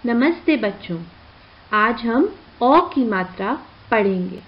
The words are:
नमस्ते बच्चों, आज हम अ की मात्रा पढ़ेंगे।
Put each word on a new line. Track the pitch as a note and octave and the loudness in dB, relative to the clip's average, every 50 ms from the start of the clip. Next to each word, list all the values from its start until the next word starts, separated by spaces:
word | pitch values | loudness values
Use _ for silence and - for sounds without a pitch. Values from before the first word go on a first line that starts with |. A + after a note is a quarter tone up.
| - | -2
नमस्ते | A#3 A#3 A#3 C4 D#4+ E4+ - - - D#4 | -2 0 2 2 2 0 0 0 0 0
बच्चों, | A#3+ G#3+ G3+ G3 - - - F3 E3 E3+ - - - - - - - - - - - - - G#3 | 2 0 -4 -6 -8 -10 -8 -8 -8 -8 -14 -20 -20 -20 -20 -20 -20 -20 -20 -20 -20 -10 -4 0
आज | G#3+ G#3+ A#3 A#3 A#3 | 0 2 0 0 -2
हम | A#3 A#3 A#3 C4 F4 G#4+ - - - - - - A#3+ | -4 0 2 2 0 0 -2 -12 -20 -20 -6 0 2
अ | B3 D4 E4+ F4+ - - | 6 6 6 4 2 -2
की | C#4+ B3 | -2 0
मात्रा | A3 G3+ F#3+ F3+ F3+ - - F#3+ G#3 C#4 D#4+ - - - - - - | 0 0 -2 -4 -6 -8 -6 -4 -4 -4 -6 -8 -18 -20 -20 -6 -2
पढ़ेंगे। | A#3+ A3 G3+ G3 F#3+ F#3 F3+ F#3 F3+ - - | 0 2 2 2 0 -2 -4 -6 -8 -12 -18